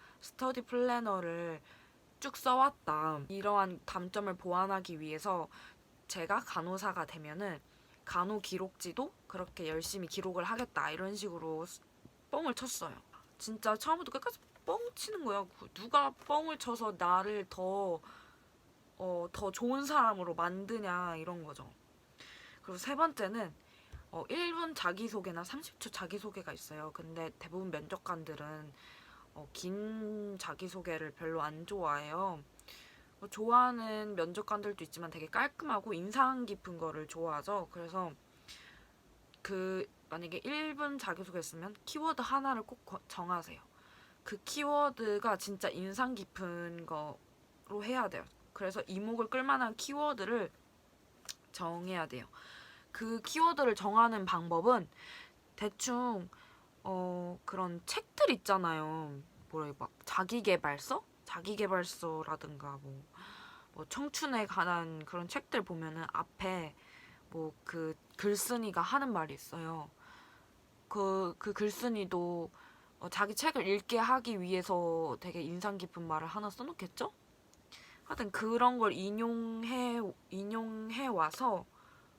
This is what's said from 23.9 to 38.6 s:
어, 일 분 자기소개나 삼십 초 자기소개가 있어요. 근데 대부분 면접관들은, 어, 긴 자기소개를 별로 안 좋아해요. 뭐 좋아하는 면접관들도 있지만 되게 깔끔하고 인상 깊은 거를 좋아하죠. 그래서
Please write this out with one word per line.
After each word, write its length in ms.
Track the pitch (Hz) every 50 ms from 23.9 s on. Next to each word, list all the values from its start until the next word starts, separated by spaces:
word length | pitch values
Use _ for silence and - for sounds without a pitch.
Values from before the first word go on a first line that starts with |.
| - - - -
어, 120 | - 165 - -
일 240 | - 330 349 349 330
분 200 | 330 339 330 311
자기소개나 680 | - - 175 180 196 226 233 214 208 180 190 170 170 175
삼십 340 | - - 285 330 - - -
초 120 | - 220
자기소개가 640 | - - 190 165 202 208 208 214 196 196 175 156
있어요. 380 | 143 165 - - 151 151 151 156 147
근데 360 | - 165 160 165 165 165 160 156 -
대부분 320 | - 170 165 185 190 185
면접관들은, 1000 | 156 151 151 143 - - - - 180 165 160 156 156 139 147 151 156 156 151 147 139 - - - - - - - - - - - -
어, 140 | 151 147 -
긴 840 | - - - 180 190 202 208 214 220 220 214 208 214 214 208 202 196 185
자기소개를 760 | - 170 151 - 185 180 180 190 170 180 165 160 160 151 -
별로 280 | - 165 160 165 160
안 240 | 147 151 156 156 170
좋아해요. 760 | - 202 196 175 151 147 143 147 147 156 175 196 190 175 151 143 - - - - - - - - - - - - - - -
뭐 80 | 202 202
좋아하는 880 | - 214 220 226 240 247 247 247 247 233 226 220 214 214 214 214 202
면접관들도 680 | 175 165 170 180 208 214 - 214 202 208 208 202 - 170
있지만 260 | 151 - 165 170 160
되게 160 | 160 165 156
깔끔하고 680 | 156 - 208 262 285 - - 339 302 233 202 196 226
인상 540 | 196 170 180 202 214 262 262 254 262 254 247
깊은 320 | 214 202 185 - 185 175 165
거를 280 | 165 160 151 156 156
좋아하죠. 640 | 147 - 165 165 165 151 147 139 190 208 202 175 -
그래서 420 | - 180 170 165 170 190 180 165 143 - - - - - - - - -